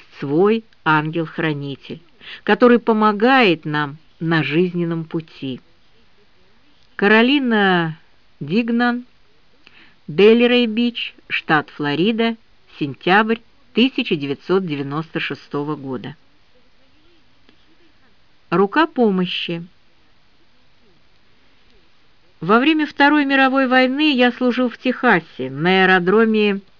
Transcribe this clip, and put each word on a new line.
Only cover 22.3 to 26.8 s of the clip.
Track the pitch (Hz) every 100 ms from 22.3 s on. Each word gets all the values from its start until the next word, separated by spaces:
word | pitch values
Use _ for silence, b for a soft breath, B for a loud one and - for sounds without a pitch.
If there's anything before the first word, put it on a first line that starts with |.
| _
Во | 165 226
время | 277 311 294
Второй | - 285 302
мировой | 277 277 269 269 262
войны | 254 254 277 311
я | 254 247
служил | 247 254 233 247
в | -
Техасе, | 254 240 247 180 - - 131
на | 135 170 190
аэродроме | 185 185 175 208 226 214 208 196 - _